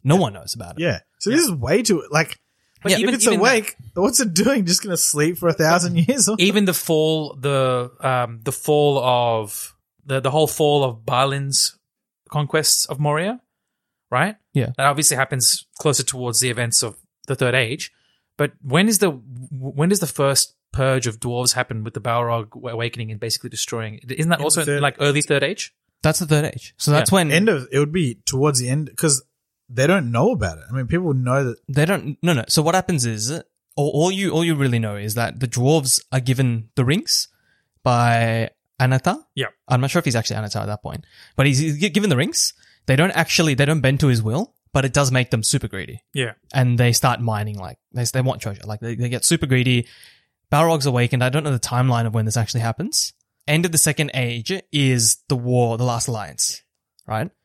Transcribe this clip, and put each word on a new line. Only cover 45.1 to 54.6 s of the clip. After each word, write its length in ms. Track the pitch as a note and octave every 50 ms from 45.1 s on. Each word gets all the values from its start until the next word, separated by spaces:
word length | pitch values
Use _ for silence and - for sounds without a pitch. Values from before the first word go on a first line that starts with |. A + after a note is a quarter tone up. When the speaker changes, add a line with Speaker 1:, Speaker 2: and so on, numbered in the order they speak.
Speaker 1:
make 180 | C3 B2+ B2 -
them 120 | - A#2
super 260 | G#2+ - - C3 - A2
greedy. 340 | - F#2+ F2 - - A2+ _ _ _
Speaker 2:
Yeah. 180 | C#3 B2+ A2+ G#2 _ _ _ -
Speaker 1:
And 240 | C3+ B2+ B2 B2 A#2
they 140 | B2 A#2+
start 280 | A2 - - C3 A#2+ -
mining, 380 | A#2+ A#2 A2 G#2 G#2 G#2+ G#2 G2+
like, 200 | F#2 D#2+ B1 _ _ _
they, 120 | - A#2+ A#2+
they 160 | A#2 - C3
want 180 | B2+ C3 - -
treasure. 220 | - A2 G2+ - -
Like, 160 | G#2 G#2+ G#2
they, 140 | - A#2 A#2+
they 140 | A#2 B2 B2
get 160 | B2 A#2 -
super 220 | - E3+ D#3+ -
greedy. 400 | C#3 C3 B2+ B2 B2+ B2+ A#2+ A#2 - - - - - _ _ _ _ _ _ _ _
Balrog's 360 | - D3 D#3+ E3 E3 D3+ C3
awakened. 360 | C#3+ B2 B2 A#2+ A#2+ - B2 B2
I 40 | B2+
don't 160 | B2 D#3 D3+
know 80 | D3
the 60 | C3+ A#2
timeline 460 | - - A#2+ B2 B2+ C3 A#2+ A#2 A2+
of 80 | A2+ G#2+
when 100 | A2+ A2
this 120 | A2 G#2+
actually 240 | A#2 A2 - - B2
happens. 520 | A2+ A#2 A#2 - E3+ C4 - - - - _ _ _ _ _ _ _ -
End 160 | D3+ D#3+ E3+
of 60 | F#3
the 60 | D#3+ D3+
Second 320 | - D#3 C#3+ - D#3 C#3+ -
Age 380 | C3+ B2+ A#2+ A#2 A#2+ A2 - F#3+ G3